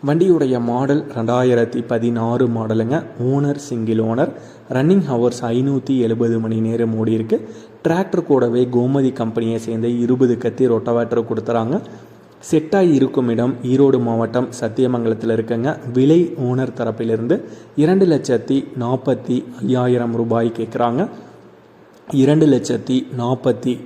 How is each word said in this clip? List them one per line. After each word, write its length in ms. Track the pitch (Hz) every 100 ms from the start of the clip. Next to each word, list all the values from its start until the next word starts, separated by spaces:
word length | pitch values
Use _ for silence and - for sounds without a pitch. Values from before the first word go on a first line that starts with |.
| 139
வண்டியுடைய 520 | 156 185 165 139 123 120
மாடல் 320 | 120 135 143 147 123
ரெண்டாயிரத்தி 640 | 113 123 127 117 117 123 117
பதினாறு 560 | 120 117 117 113 123 127 113
மாடலுங்க. 420 | 110 110 113 151 160 - 123
ஓனர் 280 | 139 143 143 -
சிங்கிள் 360 | 123 110 110 113
ஓனர். 200 | 113 156 - - - - 127
ரன்னிங் 260 | 147 196 151
ஹவர்ஸ் 320 | 120 120 120 120
ஐநூத்தி 480 | 120 135 139 131 131 113
எழுபது 320 | 113 117 113 113
மணி 120 | 113 113
நேரம் 280 | 113 113 110
ஓடி 120 | 110 113
இருக்கு. 220 | 113 220 - - - - -
டிராக்டர் 400 | 170 190 180 156
கூடவே 340 | 135 123 120 123 123
கோமதி 340 | 123 139 131 127
கம்பெனியை 400 | 117 110 113 113 113
சேர்ந்த 260 | 113 117 120 120
இருபது 320 | 127 131 117 120
கத்தி 260 | 110 131
ரொட்டவேட்டர் 540 | 113 110 117 117 117 113
கொடுத்துறாங்க. 460 | 110 110 117 113 180 - - - - - - -
செட்டாய் 420 | 160 156 202 180 139
இருக்கும் 300 | 135 135 123
இடம் 200 | 113 123 120 127
ஈரோடு 260 | 127 139 131 117
மாவட்டம் 420 | 113 113 123 127 117
சத்தியமங்கலத்தில் 760 | 113 110 127 123 113 107 113 113
இருக்குங்க. 400 | 113 117 131 160 123 123
விலை 220 | 135 165 170 - 123
ஓனர் 300 | 127 131 -
தரப்பிலிருந்து 580 | 113 110 113 113 120 185 - - - -
இரண்டு 240 | 156 190 190
லட்சத்தி 460 | 147 - 117 - 135 - - 120
நாற்பத்தி 520 | 127 - 117 - 123 - - 110
ஐயாயிரம் 500 | 127 123 123 120 113
ரூபாய் 360 | 117 117 117 113
கேட்குறாங்க. 440 | 110 113 120 120 202 - - - - - - - - - - 139
இரண்டு 240 | 135 151 156
லட்சத்தி 440 | 127 - 120 - 127 - 127
நாற்பத்தி 540 | 120 127 131 107 131 120